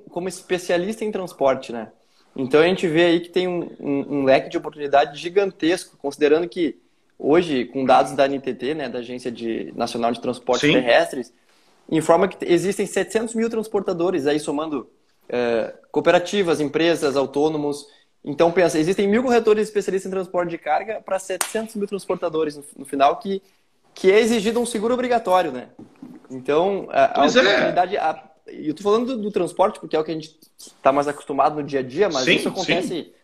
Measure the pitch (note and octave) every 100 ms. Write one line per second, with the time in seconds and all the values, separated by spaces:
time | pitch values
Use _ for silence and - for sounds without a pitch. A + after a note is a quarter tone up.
0 | - F3 F#3 - - F3+ F3+ F3 G3 A3
1 | G#3+ G3 F3+ - C3+ C3 - A#2 G#2+ _
2 | _ _ _ - B2+ D3+ E3+ F#3 F3 D#3
3 | F3 E3+ - F#3 F3+ F3 - - C#3+ C#3
4 | - C#3+ C3 C3+ - E3 D#3 D3 C#3+ C#3
5 | D#3 D3+ E3+ F#3+ G3 - D#3 F3+ - _
6 | C#3+ - D3 D#3 F3 F3+ D#3 - _ _
7 | _ _ C3 E3+ E3 C3 A2+ C3+ B2+ B2+
8 | C#3+ C#3 C#3 C#3 C3 A#2 B2+ D#3+ C3 A#2+
9 | A#2 B2 B2 A2+ A#2 A2+ - - A#2 A#2+
10 | A#2 A#2+ B2+ A#2+ - B2 D3 B2+ B2 C3+
11 | E3+ C#3 - _ _ _ _ _ - D#3
12 | D#3 E3+ F#3+ - - E3+ F3+ G3 F#3+ G3+
13 | F#3 A3 A#3 A3+ A3+ A3+ A3 G3+ F#3+ F3
14 | F3+ E3 C#3 D3+ D#3 C#3+ D#3+ C#3 - _
15 | _ _ - B2 A#2+ A#2 - - _ D3
16 | D#3 F3 F3 G#3 E3+ D3 C#3+ D#3 E3 D3+
17 | D3+ C#3 C3 C#3+ D#3 D3+ D3 C#3+ - _
18 | _ _ C#3+ C#3+ E3+ F#3 E3+ D3+ D#3+ G3
19 | G3 A3 C4 A#3 A3+ G#3+ G#3+ G3+ G3 F#3
20 | F#3+ F#3+ F#3 F3+ F3 E3 D3 D#3 G#3 G#3+
21 | - F#3+ - F#3 - A3 A3 G#3 G3+ G3
22 | - F3+ E3+ D#3 D#3 D3 - - C3+ C#3
23 | C#3+ E3+ G3 G3 _ _ _ _ _ -
24 | F#3+ G#3 A3+ A#3 G3+ A#3 A#3 A3 A3+ B3
25 | B3 A#3 G#3 F#3 E3 B2+ - - - _
26 | - - - C3 C3 D3+ F#3+ G3 - -
27 | C3+ - C#3+ B3 G3 - - E3+ F3+ G3
28 | D#3+ - - _ - - D3+ - G3+ A3
29 | B3 B3 G#3 F#3+ E3+ - G3+ - E3 D#3
30 | D#3+ D#3+ D#3 _ - _ - _ C3+ C#3
31 | C#3+ C#3+ - C3+ D3 D3+ C#3 C#3 B2+ C#3+
32 | G3+ C#3+ C#3 - - F#3+ E3 E3+ A#3+ D#3+
33 | - _